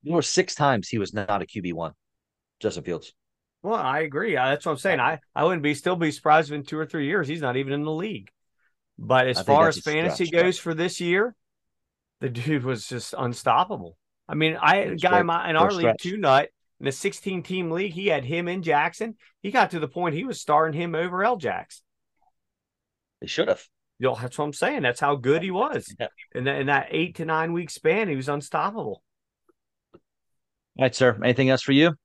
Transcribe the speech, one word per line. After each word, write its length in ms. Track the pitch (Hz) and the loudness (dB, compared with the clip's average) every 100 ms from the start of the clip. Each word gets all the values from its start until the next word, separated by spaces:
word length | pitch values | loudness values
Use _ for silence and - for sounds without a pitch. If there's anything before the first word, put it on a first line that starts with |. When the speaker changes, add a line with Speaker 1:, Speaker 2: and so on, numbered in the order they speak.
Speaker 1:
There 120 | 139 | 0
were 80 | 170 | 0
six 320 | 139 - 185 | 2 0 0
times 340 | - 147 120 - | 2 2 2 0
he 100 | 113 | -4
was 140 | 95 | -4
not 300 | 107 98 101 | -6 -2 -4
a 40 | 87 | -4
Q 160 | 107 | -8
B 100 | 87 | -6
one, 200 | 82 82 - _ _ _ _ _ _ | -6 -8 -10 _ _ _ _ _ _
Justin 260 | 220 90 | -6 -4
Fields. 280 | - - - _ _ _ _ _ | -8 -8 -10 _ _ _ _ _
Speaker 2:
Well, 120 | 185 | -6
I 260 | 226 131 143 | -2 -2 -2
agree. 360 | 160 139 220 143 | -2 -4 -2 0
Uh, 120 | 131 | 2
that's 160 | 147 | 0
what 80 | 170 | -2
I'm 60 | 143 | -2
saying. 220 | 190 156 | 0 2
I, 200 | 127 156 _ | 0 -2 _
I 100 | - | 0
wouldn't 180 | 160 180 | 2 2
be, 120 | 147 | 0
still 220 | 143 180 180 | -2 -2 0
be 140 | 160 | 0
surprised 400 | - 156 156 147 | 0 4 4 4
if 40 | |
in 100 | 147 | -6
two 140 | 139 156 | -8 -8
or 80 | 156 | -6
three 200 | 160 139 | -4 -2
years 220 | 202 139 | -2 -2
he's 140 | 165 | -2
not 140 | 139 127 | -2 -2
even 180 | 135 | -2
in 100 | 143 | -4
the 80 | 151 | -2
league. 380 | 156 214 143 98 _ _ _ _ _ _ - | -4 -6 -8 -14 _ _ _ _ _ _ -14
But 300 | 113 131 127 | 2 4 4
as 80 | 117 | 0
Speaker 1:
I 40 | |
think 60 | 95 | 4
Speaker 2:
far 180 | 143 | 6
Speaker 1:
that's 120 | 165 127 | 6 2
Speaker 2:
as 20 | |
Speaker 1:
a 20 | |
stretch, 140 | 156 151 | -2 -2
Speaker 2:
fantasy 320 | 170 - 170 | -2 -2 0
Speaker 1:
but 100 | 170 | 4
Speaker 2:
goes 160 | 180 175 | 2 2
for 140 | 170 | -4
this 280 | 160 175 - | -2 -4 -2
year, 340 | 175 185 233 - _ _ _ _ _ _ _ _ | 0 2 0 -4 _ _ _ _ _ _ _ _
the 100 | 131 | -8
dude 340 | 120 123 151 | -4 -2 -2
was 220 | 127 120 - | -2 -6 -6
just 280 | 123 - - | -10 -8 -4
unstoppable. 800 | 123 120 131 120 190 170 87 _ _ _ - | -4 -2 2 2 2 -4 -12 _ _ _ -8
I 60 | |
mean, 220 | 151 160 160 | -2 0 2
I 160 | 147 190 | 4 4
had 100 | 190 | 2
a 40 | |
Speaker 1:
That's 120 | 180 | 0
Speaker 2:
guy 80 | 180 | 2
Speaker 1:
great. 100 | 180 | 4
Speaker 2:
in 60 | 170 | 2
my, 240 | 165 170 | -2 0
in 60 | 160 | 2
Speaker 1:
Fair 80 | |
Speaker 2:
our 80 | 185 | 2
league, 80 | 190 | 4
Speaker 1:
stretch. 220 | 120 127 | 0 0
Speaker 2:
Two 140 | 180 208 | -4 0
Nut, 320 | 160 135 - _ _ _ | 4 4 4 _ _ _
in 60 | 135 | -6
a 60 | |
sixteen-team 800 | 131 196 - 196 185 147 185 170 | -4 -6 -4 -8 -8 -6 -4 -2
league, 220 | 160 202 | -4 -4
he 140 | 165 196 | -4 0
had 180 | 151 | 0
him 240 | 123 165 175 | 0 -4 -2
in 140 | 190 | -4
Jackson. 540 | 165 147 165 - 226 - _ _ | 2 2 2 -4 -10 -10 _ _
He 80 | 196 | -2
got 220 | 254 196 | 2 2
to 80 | 175 | 0
the 80 | 151 | -6
point 260 | 175 175 | -2 -2
he 100 | 151 | -2
was 160 | 254 185 | -6 -8
starting 400 | - 151 160 151 | 2 2 4 0
him 140 | 175 | -4
over 280 | 160 175 180 | -2 -2 0
L 140 | 214 233 | 0 0
Jackson. 460 | 123 87 - - _ _ _ _ _ _ _ _ _ _ _ _ _ _ | -2 -6 -10 -20 _ _ _ _ _ _ _ _ _ _ _ _ _ _
Speaker 1:
They 60 | - | -8
should 220 | - 214 | -2 0
have. 140 | 180 - _ _ _ | 0 -4 _ _ _
Speaker 2:
You 100 | 127 | -2
know, 80 | 117 | -2
that's 200 | 123 - | -6 -4
what 80 | 147 | -6
I'm 80 | |
saying. 280 | 143 196 285 | -2 -2 2
That's 180 | 127 120 | 0 2
how 160 | 143 143 | 0 0
good 260 | 120 160 | 2 2
he 80 | 185 | 2
was. 440 | 180 285 185 - - | -2 -2 -2 -8 -10
Speaker 1:
Yeah. 60 | - - - | -10 -10 -12
Speaker 2:
In 100 | - | -4
that, 160 | 131 143 | -2 -2
in 60 | 139 | 2
that 200 | 139 - | 2 2
eight 260 | 156 175 - | -2 -4 -4
to 100 | 160 | -2
nine 260 | 160 165 | -2 0
week 160 | 170 170 | -4 -6
span, 400 | - 160 190 214 | -2 0 0 0
he 80 | 135 | -2
was 140 | 131 | -4
unstoppable. 720 | 147 143 147 175 220 120 95 _ _ _ _ _ _ _ _ _ - _ _ _ _ _ _ _ - | -6 -4 -4 -4 -4 -8 -10 _ _ _ _ _ _ _ _ _ -20 _ _ _ _ _ _ _ 0
Speaker 1:
All 60 | |
right, 100 | 131 | 0
sir. 240 | - 127 104 | 4 4 4
Anything 280 | 120 123 131 | 0 2 2
else 100 | 131 | 2
for 120 | - | 4
you? 220 | 139 165 156 | 4 4 2